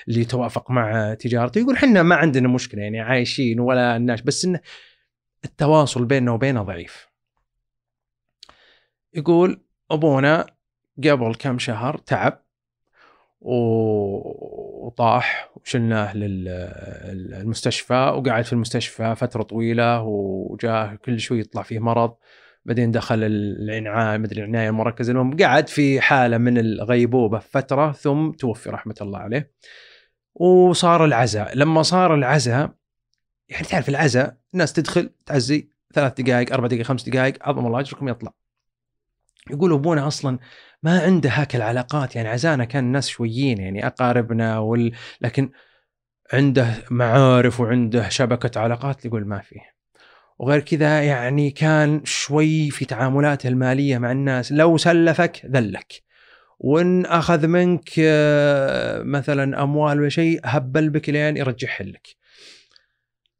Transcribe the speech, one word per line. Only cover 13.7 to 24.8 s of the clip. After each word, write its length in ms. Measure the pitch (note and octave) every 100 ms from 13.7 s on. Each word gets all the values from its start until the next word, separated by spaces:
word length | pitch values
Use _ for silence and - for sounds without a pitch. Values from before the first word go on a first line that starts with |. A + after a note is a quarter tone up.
| A2+ A2 G#2+ G2+ G2 - D2+ - - - - A2+
وطاح، 640 | - A#2+ A#2 - - - -
وشلناه 600 | - B2 A#2 A2 G#2 G#2
لل-، 320 | G2+ F#2+ F#2 F2+ F2+ - - G2+ - F#2+ F#2 F#2
المستشفى، 540 | G#2 A2 B2+ - -
وقعد 500 | B2 C3+ D3+ C3 A2+
في 80 | A#2
المستشفى 640 | B2 A2+ B2 - - A2+ A2+
فترة 260 | B2 A#2
طويلة، 600 | G#2+ G#2+ A#2 A#2 A#2 A#2+
وجاه 920 | A2 G#2 G2 F#2+ F#2+ G#2 A#2 A2+ G#2+
كل 260 | G#2 - A#2+
شوي 200 | A2+ A#2+
يطلع 220 | G#2 A2
فيه 160 | G2 A2+
مرض، 360 | A2+ A#2 A#2 - _ _ _ _
بعدين 260 | - A#2+ A#2
دخل 280 | A2+ - A2+
العناية، 960 | G#2+ G#2+ G#2 G2 G#2+ A2 A2 G#2+ A2 G#2+
مدري 220 | A2 G#2
العناية 280 | G#2 A2+ A2
المركزة، 440 | A2